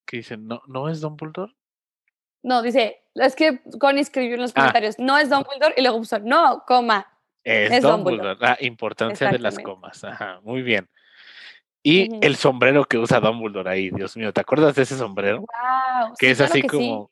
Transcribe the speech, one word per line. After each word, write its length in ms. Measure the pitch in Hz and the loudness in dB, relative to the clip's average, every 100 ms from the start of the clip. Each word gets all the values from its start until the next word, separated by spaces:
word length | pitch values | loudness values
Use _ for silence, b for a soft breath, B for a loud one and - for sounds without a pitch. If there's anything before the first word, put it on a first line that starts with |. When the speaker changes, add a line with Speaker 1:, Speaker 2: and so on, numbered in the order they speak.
| - | -14
Speaker 1:
¿qué 120 | 123 | -12
dicen? 300 | 113 110 110 | -12 -14 -12
"¿No, 140 | 117 - | -14 -12
no 220 | 131 147 | -10 -8
es 120 | 165 | -8
Dumbledore?". 520 | 151 151 156 156 202 _ _ _ _ _ _ _ _ _ | -10 -10 -14 -12 -14 _ _ _ _ _ _ _ _ _
Speaker 2:
No, 180 | 247 247 | -2 0
dice, 420 | 233 247 214 - _ - | 2 0 0 -4 _ 0
es 200 | 262 262 | 0 2
que 260 | 311 254 - 226 | 2 0 -6 0
Connie 220 | 277 277 | 2 2
escribió 340 | 285 269 240 240 | 0 -2 -4 -4
en 60 | |
los 100 | 247 | -2
Speaker 1:
Ah. 40 | - | 2
Speaker 2:
comentarios, 420 | 139 233 214 220 | 4 2 0 -4
"No 180 | 254 277 | 0 2
es 120 | 294 | 2
Dumbledore", 440 | 277 277 277 302 - | 0 0 0 0 2
y 40 | |
luego 160 | 254 226 | 0 0
puso, 200 | 226 220 | -4 -6
"No, 440 | 214 294 330 202 - | 0 4 4 2 2
coma, 400 | 247 233 208 196 _ _ _ | 2 2 0 -2 _ _ _
Speaker 1:
Es 280 | - 113 104 | -2 2 4
Speaker 2:
es 120 | 240 | 4
Speaker 1:
Dumbledore. 520 | 139 165 180 110 98 - | 4 2 0 -2 -4 -2
Speaker 2:
Dumbledore". 40 | |
Speaker 1:
La 180 | 123 123 127 | 0 0 -2
importancia 640 | 113 110 - 110 104 135 | -6 -8 -4 -4 -2 0
de 100 | 123 | 0
las 160 | 110 101 | -2 -6
Speaker 2:
Exactamente. 80 | |
Speaker 1:
comas, 400 | - 92 87 - | -10 -16 -18 -18
ajá, 360 | 101 92 107 92 | -16 -12 -14 -14
muy 180 | 107 127 | -10 -6
bien. 260 | 123 107 92 B B B B B B B _ _ | -2 -2 -2 B B B B B B B _ _
Y 200 | 147 180 226 | 4 4 4
Speaker 2:
Ujú. 80 | 220 | 0
Speaker 1:
el 140 | 151 131 | 0 2
sombrero 500 | 143 127 127 143 135 | 0 2 4 4 2
que 120 | 117 | 0
usa 220 | 117 123 | 2 2
Dumbledore 500 | 107 117 110 98 92 | 2 -2 -6 -6 -4
ahí, 200 | 95 95 | -4 -4
Dios 260 | 95 95 117 | -6 -8 -8
mío, 160 | 107 | -6
¿te 80 | - | -4
acuerdas 320 | - 156 156 139 | 0 2 4 4
de 60 | |
ese 140 | 127 131 | 0 -2
sombrero? 480 | 113 98 98 110 190 | -6 -4 -2 -2 -6
Speaker 2:
Guau, 680 | 226 247 262 262 254 233 240 | -8 -4 -2 -2 -4 -4 0
Speaker 1:
Que 100 | 131 | 2
Speaker 2:
sí, 40 | |
Speaker 1:
es 60 | 127 | 4
Speaker 2:
claro 140 | 139 | 2
Speaker 1:
así 100 | 143 | 2
Speaker 2:
que 80 | 135 | 0
sí. 60 | 147 | -2
Speaker 1:
como 340 | 120 110 104 | -4 -6 -10